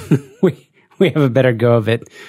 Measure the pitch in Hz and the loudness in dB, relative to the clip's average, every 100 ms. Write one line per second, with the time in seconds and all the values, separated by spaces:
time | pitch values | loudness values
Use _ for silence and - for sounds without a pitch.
0 | - 143 - - 185 - _ _ _ - | -2 -2 -2 -4 -4 -4 _ _ _ -2
1 | 185 156 139 123 127 113 120 117 107 117 | -2 0 0 2 0 0 0 0 0 -4
2 | - - | -6 -20